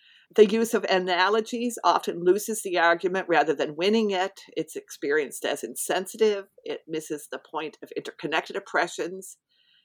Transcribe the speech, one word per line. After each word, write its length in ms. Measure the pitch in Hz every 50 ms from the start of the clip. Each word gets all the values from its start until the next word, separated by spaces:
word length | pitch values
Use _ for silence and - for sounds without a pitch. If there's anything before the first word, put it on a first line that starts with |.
| _ _ _ _ _ _ -
The 120 | - 214
use 280 | 190 214 226 233 226 247
of 100 | 208 190
analogies 960 | - 190 185 185 185 175 175 185 196 214 226 220 - 247 233 240 240 226 -
often 400 | - 175 160 - - 208 - 175
loses 400 | 170 180 190 208 - - 214 -
the 160 | - 190 175 175
argument 500 | 165 170 170 170 - 180 185 190 170 170
rather 260 | 165 147 143 156 143
than 220 | 147 135 156 147
winning 340 | 156 180 208 220 226 220 202
it. 300 | 190 180 190 190 - - - - -
It's 200 | 160 160 - -
experienced 680 | 143 - _ - - 160 143 143 156 139 117 - - -
as 200 | 113 147 - -
insensitive. 840 | - 131 - - - 180 185 190 - - 220 220 214 202 196 196 _ _ - -
It 180 | - - - _
misses 420 | - 160 156 - - 156 147 - -
the 80 | 131 127
point 400 | _ - - 151 160 147 - -
of 80 | 143 - -
interconnected 580 | 151 - - - - - 147 156 175 - - -
oppressions. 840 | 196 196 - - 147 170 175 - - 160 175 190 190 190 - - _ _ _ _ _ _ _ _ _ _